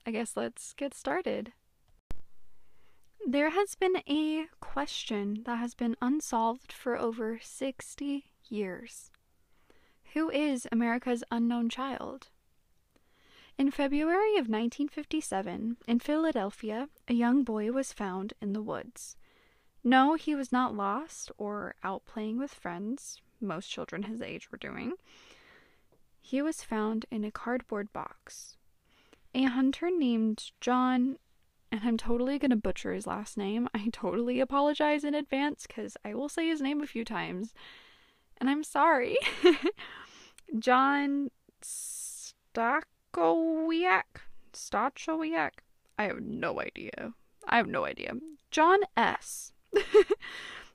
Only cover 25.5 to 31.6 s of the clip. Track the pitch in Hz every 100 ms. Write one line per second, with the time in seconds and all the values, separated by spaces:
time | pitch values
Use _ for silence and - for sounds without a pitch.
25.5 | - _ _ _ _ _ _ - 254 302
26.5 | 311 - 220 214 220 - 220 208 - -
27.5 | 254 - 208 208 - - - - - -
28.5 | - _ _ _ _ _ - - 254 262
29.5 | 247 262 269 349 359 262 226 220 214 -
30.5 | - - 247 254 254 254 269 _ _ _
31.5 | _